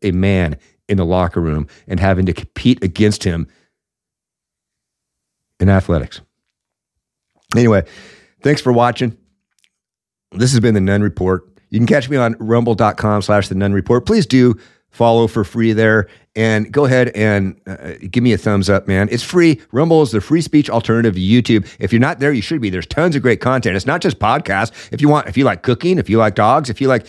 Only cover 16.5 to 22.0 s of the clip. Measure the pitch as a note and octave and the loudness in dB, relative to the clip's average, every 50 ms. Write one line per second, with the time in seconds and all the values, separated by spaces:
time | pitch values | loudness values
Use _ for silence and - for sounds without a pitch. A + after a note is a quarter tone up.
16.5 | A2 G#2+ G#2+ - - C#3 D3 B2+ B2+ B2+ B2 A#2+ - G#2 G#2+ G#2+ G#2 G2+ F#2+ F#2+ | 0 0 -2 -2 -2 0 0 2 2 2 2 0 0 -2 0 0 2 0 -2 -4
17.5 | F2+ _ _ F#2+ F#2+ - C2 E2+ D2 - - F#2 - A#2+ A#2 B2 G#2+ G2 - G#2+ | -6 _ _ -16 -16 -14 -14 -16 -16 -14 -14 -6 -4 0 0 2 0 0 0 -2
18.5 | G#2 G2 F#2 G2 G2 G2 - - F#2+ F#2+ G2+ G#2+ A#2 A#2+ - - - F3+ E3+ E3 | 0 0 0 0 0 0 0 0 0 0 0 0 -2 -6 -6 -2 0 2 4 4
19.5 | D3 - - _ - B2 D#3 E3 E3 D#3+ D3+ A#2+ A2 G#2 - - D3 F3 D#3 - | 2 0 -4 _ -2 -2 0 2 4 2 2 2 0 -4 -4 -2 -2 -2 -2 0
20.5 | - D3+ C#3 - A2 A#2 - - A2+ A#2 A#2 A2+ F#2 F#2 F#2 F#2+ A2+ B2 A2+ - | 0 0 0 0 -2 -4 -2 0 0 2 2 0 0 0 0 2 2 2 2 2
21.5 | A#2 G#2+ G2 - - - - F#2+ - A2+ | 0 0 0 -2 -12 -8 -6 -2 0 2